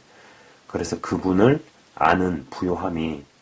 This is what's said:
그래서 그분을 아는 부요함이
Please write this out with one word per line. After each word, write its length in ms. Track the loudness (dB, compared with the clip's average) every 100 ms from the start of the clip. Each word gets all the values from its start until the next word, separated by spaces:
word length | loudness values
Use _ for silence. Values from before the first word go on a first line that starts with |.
| _ -20 -20 -20 -20 -20 -12
그래서 320 | -8 -6 -8
그분을 640 | -4 -2 0 4 6 4 -2 _ _ 0
아는 500 | 2 2 0 -2 -8
부요함이 720 | -6 -4 -2 -4 -4 -4 -6 -12 _